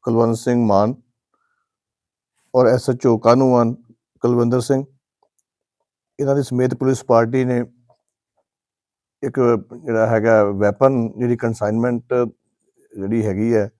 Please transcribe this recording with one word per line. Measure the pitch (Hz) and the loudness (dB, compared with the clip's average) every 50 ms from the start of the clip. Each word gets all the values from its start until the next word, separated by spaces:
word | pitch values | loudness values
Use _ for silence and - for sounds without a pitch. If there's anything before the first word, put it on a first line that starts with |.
| _ | _
ਕੁਲਵੰਤ | 127 113 113 117 117 113 | -2 0 2 2 2 0
ਸਿੰਘ | 113 - 127 123 120 120 | -2 -2 -2 -2 0 0
ਮਾਨ | 110 101 98 104 110 123 117 _ _ _ _ _ _ _ _ _ _ _ _ _ _ _ _ _ _ _ _ _ _ _ _ _ _ _ _ _ _ _ | 2 2 2 2 0 -2 -8 _ _ _ _ _ _ _ _ _ _ _ _ _ _ _ _ _ _ _ _ _ _ _ _ _ _ _ _ _ _ _
ਔਰ | 127 127 | 2 4
ਐਸ | 113 123 120 - - | 4 2 2 0 -2
ਐਚ | 127 123 - | -4 0 0
ਓ | 131 117 107 | 0 0 2
ਕਾਹਨੂੰਵਾਨ | - 117 120 127 135 131 127 120 120 117 123 - _ _ - | 4 2 4 4 4 2 2 2 2 0 -2 -8 _ _ -20
ਕੁਲਵਿੰਦਰ | _ _ _ _ _ - 123 120 120 120 117 120 127 | _ _ _ _ _ -2 -2 0 0 0 0 0 -2
ਸਿੰਘ, | 120 - 139 131 139 139 _ _ _ _ _ _ _ _ _ _ _ _ _ _ _ _ _ _ _ _ _ _ _ _ _ - | -2 -2 -2 -4 -4 -8 _ _ _ _ _ _ _ _ _ _ _ _ _ _ _ _ _ _ _ _ _ _ _ _ _ -6
ਇਹਨਾਂ | 143 139 139 | -2 -2 0
ਦੀ | 143 135 | -2 -2
ਸਮੇਤ | - 127 123 127 127 131 | -2 -2 -2 0 0 -2
ਪੁਲਿਸ | - 135 131 131 117 - | -2 -2 -2 -2 -2 0
ਪਾਰਟੀ | - 123 113 117 113 120 131 127 | 2 2 2 2 2 0 -2 -2
ਨੇ | 123 123 120 120 120 _ _ _ _ _ _ _ _ _ _ _ _ _ _ _ _ _ _ _ _ _ _ _ _ _ _ _ _ _ _ - | 0 -2 -4 -4 -6 _ _ _ _ _ _ _ _ _ _ _ _ _ _ _ _ _ _ _ _ _ _ _ _ _ _ _ _ _ _ -10
ਇੱਕ | 139 - 139 127 120 117 107 - _ - - - | -8 -2 0 2 2 2 0 -4 _ -20 -16 -8
ਜਿਹੜਾ | 143 113 110 110 | -4 0 0 0
ਹੈਗਾ | 110 117 113 107 113 113 107 104 | 2 0 0 2 4 4 4 4
ਵੈਪਨ, | 101 101 98 104 101 104 - 139 135 135 123 117 113 - - | 2 0 -2 -2 -2 0 2 2 2 2 0 -4 -4 -6 -6
ਜਿਹੜੀ | 123 120 120 | -4 -4 -4
ਕਨਸਾਈਨਮੈਂਟ | 120 - 117 113 - 110 104 107 113 117 123 123 117 117 _ 127 123 120 117 - _ _ _ _ _ _ _ _ _ _ _ - 101 | -2 -4 -6 -4 -4 -4 -4 -2 -2 -2 -2 -4 -6 -6 _ -2 -2 -2 -4 -6 _ _ _ _ _ _ _ _ _ _ _ -14 -10
ਜਿਹੜੀ | 98 98 110 113 107 | -8 -4 -4 -2 -2
ਹੈਗੀ | 107 95 98 107 117 117 | -2 -4 -4 -2 0 0
ਹੈ | 110 101 104 _ _ | 0 -2 -4 _ _